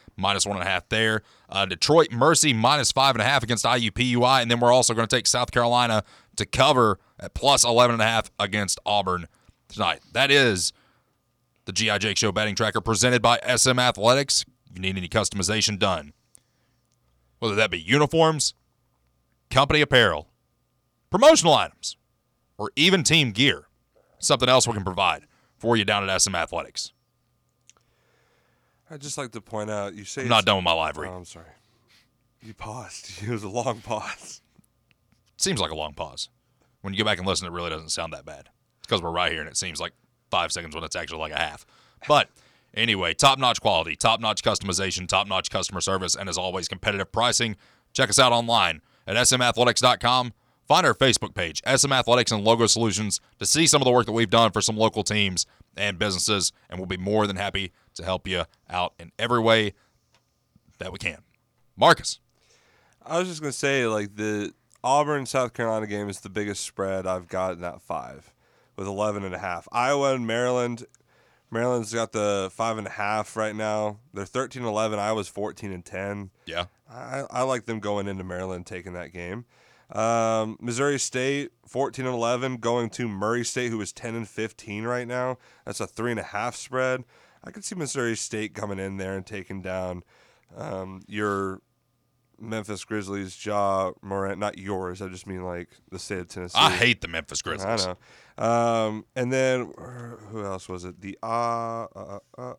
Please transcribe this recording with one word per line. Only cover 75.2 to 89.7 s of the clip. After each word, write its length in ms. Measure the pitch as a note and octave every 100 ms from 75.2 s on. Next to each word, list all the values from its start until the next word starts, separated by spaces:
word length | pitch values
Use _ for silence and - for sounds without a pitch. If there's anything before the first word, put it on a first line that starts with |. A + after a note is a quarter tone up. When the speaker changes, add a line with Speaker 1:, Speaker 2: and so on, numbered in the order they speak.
| G2
Speaker 2:
fourteen 440 | G2+ G#2 - G2+
and 120 | F2+
ten. 460 | - F#2+ G2+ G2+ G2 _ -
Speaker 1:
Yeah. 200 | E2+ F#2 _ _
Speaker 2:
I, 340 | A#2 A#2+ C3+ C3+
I 120 | B2
like 220 | C3 B2 A2+
them 140 | A2
going 280 | G#2 G#2 G2
into 160 | F#2+
Maryland, 420 | F#2 F2+ F#2 F2+ F2
taking 260 | F#2 F2+
that 180 | F2+ D#2+
game. 340 | F2 F2 A2 A#2+ _ _ _ _
Um, 640 | G#2+ A2+ A#2 A2+ A2+ A2 -
Missouri 380 | A#2+ A#2 C#3+ C#3
State, 520 | - B2+ C3+ C#3+ C#3+ _ _
fourteen 400 | B2 C#3 C3 C3
and 80 |
eleven, 440 | A#2+ A#2 B2 C3 B2
going 320 | A#2 A#2+ A2+
to 160 | - A#2+
Murray 360 | G2 G#2+ A#2+
State, 280 | A#2 B2+ B2
who 100 | A2+
is 100 | G2
ten 220 | - A#2 A#2
and 120 | G#2+
fifteen 540 | - A2 - - G#2
right 240 | A#2 B2 A#2+
now. 320 | B2+ B2+ B2 _ _ -
That's 140 | A2
a 80 | G2+
three 240 | - A#2+
and 80 | A2
a 40 |
half 320 | - G#2 A#2+ -
spread. 480 | - B2+ B2+ B2+ B2 _ _ _
I 60 | -
could 140 | G#3+ -
see 80 | F#3
Missouri 400 | C#3+ C#3 A#2 A2
State 380 | - G#2+ G#2+
coming 240 | - G#2 F#2+
in 180 | G2 F#2+
there 180 | F#2+ F#2+
and 100 | F#2
taking 360 | G2+ - F#2+
down, 420 | F#2